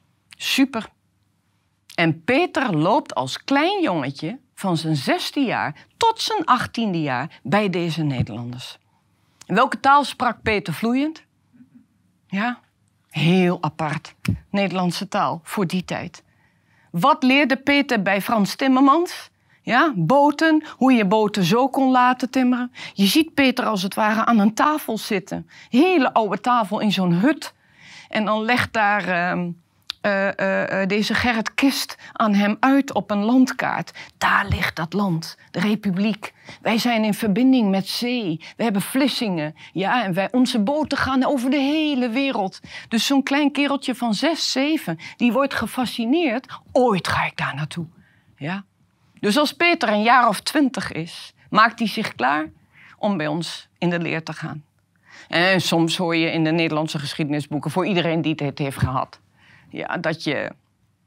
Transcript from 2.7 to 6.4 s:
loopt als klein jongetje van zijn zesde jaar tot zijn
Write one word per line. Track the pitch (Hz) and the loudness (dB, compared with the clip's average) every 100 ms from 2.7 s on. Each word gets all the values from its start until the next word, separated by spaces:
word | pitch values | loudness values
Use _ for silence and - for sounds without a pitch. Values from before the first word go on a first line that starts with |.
| 156 | 0
loopt | 170 277 294 | 2 2 -2
als | - 131 - | -6 -6 -6
klein | - 277 330 415 | -2 0 0 0
jongetje | 294 170 135 139 156 254 _ | -2 -2 -4 -6 -8 -10 _
van | - 196 160 | -8 -2 -2
zijn | 160 151 | 0 -2
zesde | 165 349 - 294 | 0 -2 -2 -2
jaar | 240 123 120 - - - | -2 0 -4 -6 -12 0
tot | 453 453 | 0 0
zijn | - 440 | -2 -2